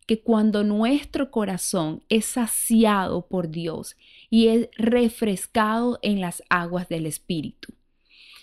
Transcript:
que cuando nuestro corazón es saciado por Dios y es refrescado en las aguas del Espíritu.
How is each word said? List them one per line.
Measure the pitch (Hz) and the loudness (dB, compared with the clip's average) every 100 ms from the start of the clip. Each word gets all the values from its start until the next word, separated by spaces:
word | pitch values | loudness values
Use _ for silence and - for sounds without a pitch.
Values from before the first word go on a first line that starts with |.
| - | -4
que | 220 | -2
cuando | - 220 214 208 | 2 4 4 2
nuestro | 208 208 226 285 - 294 269 | 0 2 2 0 -2 -6 -4
corazón | 226 196 180 - 185 156 - - | -2 -2 -4 -2 -2 -2 -6 0
es | 220 - | 0 0
saciado | 247 226 - - 226 220 202 180 175 - | -4 -2 -2 2 4 4 2 0 -4 -4
por | 185 170 | -4 -4
Dios | 165 165 156 - - _ - - | -4 -6 -8 -12 -18 _ -20 0
y | 226 226 | 4 6
es | 233 - - | 4 0 -2
refrescado | 226 247 233 - 214 180 - 233 214 226 240 240 | 2 4 2 0 -2 -2 -2 0 0 0 0 -2
en | 208 202 | -2 0
las | 175 - - | -2 -6 -2
aguas | 180 170 175 180 | -2 0 -6 -4
del | 165 156 | -6 -6
Espíritu. | - - 165 - - - - _ _ _ _ - - | -8 -6 -6 -6 -12 -20 -20 _ _ _ _ -20 -20